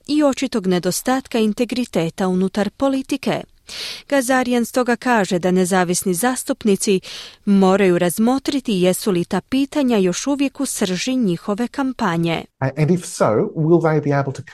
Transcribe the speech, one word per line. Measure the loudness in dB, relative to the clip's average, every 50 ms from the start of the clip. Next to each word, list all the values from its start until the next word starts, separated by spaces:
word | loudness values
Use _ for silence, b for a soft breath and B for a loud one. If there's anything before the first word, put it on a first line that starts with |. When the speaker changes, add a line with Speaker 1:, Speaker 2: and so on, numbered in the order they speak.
| B
Speaker 1:
i | -2 0 2 2
očitog | 2 2 0 -4 -4 -4 -2 0
nedostatka | 0 0 0 0 -2 -4 -2 -2 0 -2 -2 -2 -2 -2 0
integriteta | 0 0 0 -2 -2 -2 -2 -6 -6 -2 -2 -2 -2 -2 -2 -2 -2 0
unutar | 0 0 0 0 0 -2 -2 -2
politike. | _ -2 -2 0 0 -2 -4 -4 -6 -4 -2 -2 -4 -4 -6 _ _ _ _ B B B B B B B B 0
Gazarian | 0 0 2 2 0 0 2 2 0 0 0
stoga | 0 0 -2 0 0 0
kaže | 0 0 0 2 2 2 2 0 0
da | 0 2
nezavisni | 2 2 2 2 2 0 2 0 -2 -2 -2 -2 -2
zastupnici | 0 0 -2 -2 -2 -4 -6 -6 _ 2 2 2 2 2 0 0 0 B B B B B B B B B
moraju | 2 4 6 6 6 4 4 4 4 4 4
razmotriti | 2 0 0 2 0 2 2 0 -2 -2 -4 -4 -2 -2 0
jesu | 2 2 2 2 0 0 -2
li | 0 0 -2
ta | -2 -4 -4
pitanja | -4 -2 -2 -2 -2 0 0 0 0 2 2
još | 2 2 2 0 -2 -2
uvijek | -4 -2 0 -2 -4 _ -4
u | -6
srži | -6 -4 -4 -2 -2 -2 -4 -2 -2 -2
njihove | 0 0 0 0 -2 -4 -6 -4 -4 -4 -6
kampanje. | -4 -4 -4 -4 -4 -2 -2 -2 0 0 0 0 -2 -4 -6 _ _ -4
Speaker 2:
A-, | -4 -4 0
and | 0 0 2
if | 2 0 -2
so, | -8 -2 0 2 2 4 2 0 -2 -2
will | -2 2 4 4 4
they | 4 2 2 2 0
be | 0 0
able | 0 -2 -2 -6
to | -10 -12 -14